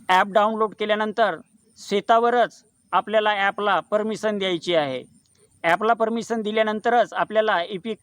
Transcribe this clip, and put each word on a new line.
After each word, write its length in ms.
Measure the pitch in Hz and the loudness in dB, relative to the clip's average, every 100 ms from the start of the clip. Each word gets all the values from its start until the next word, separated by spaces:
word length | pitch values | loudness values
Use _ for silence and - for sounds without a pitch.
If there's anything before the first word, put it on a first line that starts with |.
| - | 2
ॲप 180 | 185 202 | 2 4
डाउनलोड 480 | 190 208 220 220 - | 4 2 2 -2 -2
केल्यानंतर 580 | 208 214 214 202 214 160 - _ _ _ | -2 0 -2 0 0 -2 -12 _ _ _
शेतावरच 840 | - 202 196 233 233 240 208 - _ _ _ | -4 -4 2 4 4 2 0 -2 _ _ _
आपल्याला 380 | 180 196 214 214 | -2 0 0 0
ॲपला 500 | 208 196 196 208 185 | 0 -2 0 0 0
परमिशन 580 | 156 214 214 214 214 208 | 0 -2 -2 -4 -4 -2
द्यायची 360 | 190 175 180 170 | -2 -4 0 0
आहे. 280 | 147 131 - _ _ _ _ _ 170 | 0 -6 -10 _ _ _ _ _ 0
ॲपला 280 | 175 214 | 2 2
परमिशन 500 | 226 220 233 214 233 | 0 0 -2 -4 -4
दिल्यानंतरच 720 | 208 220 220 214 240 240 208 | -2 0 0 0 0 2 0
आपल्याला 500 | 208 175 214 220 190 | -2 -2 0 0 0
ई 140 | 175 202 | -2 -8
पीक 220 | 226 214 | -8 -4